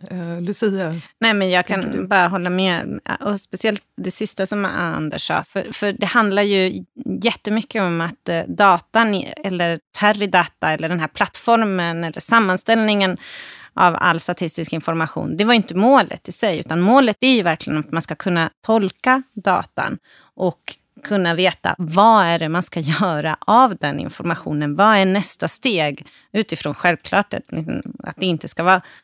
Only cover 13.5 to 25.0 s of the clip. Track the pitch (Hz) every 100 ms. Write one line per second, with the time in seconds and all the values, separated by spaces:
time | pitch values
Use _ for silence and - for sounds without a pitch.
13.5 | - - - 175 165 180 165 - 175 165
14.5 | - 160 165 - 165 156 - 156 160 214
15.5 | 240 - 170 233 277 180 - - - 214
16.5 | 165 - 165 185 262 240 202 262 240 175
17.5 | 156 - 151 151 165 - 156 190 175 165
18.5 | - - 220 190 - 247 262 - 208 196
19.5 | 180 - - - - _ _ _ - 180
20.5 | - - - _ _ - 202 170 165 185
21.5 | - 175 - 160 170 220 220 170 170 156
22.5 | 170 175 170 147 147 190 151 156 - -
23.5 | 226 262 185 147 143 - - 175 165 170
24.5 | 151 147 147 214 208